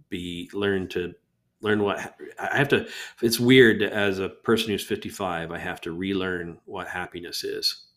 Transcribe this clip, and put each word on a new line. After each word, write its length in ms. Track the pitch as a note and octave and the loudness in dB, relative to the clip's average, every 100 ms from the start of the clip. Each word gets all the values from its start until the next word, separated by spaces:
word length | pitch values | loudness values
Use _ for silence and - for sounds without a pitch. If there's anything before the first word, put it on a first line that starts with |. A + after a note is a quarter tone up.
| - | -12
be, 400 | F#2 F2+ F2 F2+ | -8 -8 -8 -8
learn 340 | G2+ G2+ F#2+ F#2 | -2 0 0 -2
to, 240 | F2+ F2 E2+ _ _ _ _ | -4 -6 -8 _ _ _ _
learn 200 | G#2 G#2 | 0 2
what, 340 | G2+ F2 - - - - | 2 -2 -8 -14 -18 -8
I 180 | G2 A#2 | -2 0
have 100 | C#3 | 2
to, 180 | A#2 A2+ - - - | 2 0 -10 -14 -2
it's 180 | A#2 A2+ | 0 2
weird 420 | A#2+ C3 A#2 G2+ | 8 10 10 6
as 380 | G2+ G#2+ G2+ F#2+ | 0 0 0 0
a 100 | F#2 | -4
person 400 | - - A2+ A2 | -4 0 2 2
who's 160 | G2 - | -4 -4
fifty-five, 680 | G#2 G2 - F#2+ E2+ E2 | -6 -6 -6 -4 -4 -6
I 60 | E2+ | -8
have 240 | F2+ E2+ | -8 -8
to 100 | F2 | -8
relearn 680 | E2+ F#2+ F#2+ F#2 F2+ E2+ E2 - | -4 -2 -2 -2 -4 -6 -12 -12
what 220 | F#2+ F2 | -10 -8
happiness 560 | F2+ F2+ F2 E2+ - | -8 -8 -10 -10 -8
is, 420 | G2+ - - - _ | -6 -4 -4 -6 _